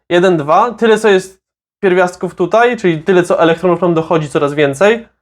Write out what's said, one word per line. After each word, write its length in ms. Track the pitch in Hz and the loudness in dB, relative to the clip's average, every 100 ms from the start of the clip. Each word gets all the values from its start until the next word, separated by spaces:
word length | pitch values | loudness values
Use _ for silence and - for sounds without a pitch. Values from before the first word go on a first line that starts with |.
| _ | _
jeden, 280 | 175 185 165 | 0 2 0
dwa. 340 | 143 175 240 | 0 0 0
Tyle, 260 | 226 233 214 | -2 0 2
co 120 | 220 | 2
jest 320 | 190 190 _ _ _ _ _ | 0 -2 _ _ _ _ _
pierwiastków 560 | 196 180 180 180 180 - | 0 0 0 -4 -10 -6
tutaj, 420 | 175 220 240 233 | -2 2 0 0
czyli 260 | 180 156 | -2 -2
tyle, 200 | 175 180 | 0 0
co 160 | 175 - | 2 0
elektronów 420 | 170 165 180 170 | 0 0 0 0
nam 120 | 180 | 0
dochodzi 360 | 160 160 165 147 | -2 -2 -4 -2
coraz 240 | 160 143 | -2 -2
więcej, 540 | 147 143 135 196 233 - _ | 0 -2 2 0 0 -6 _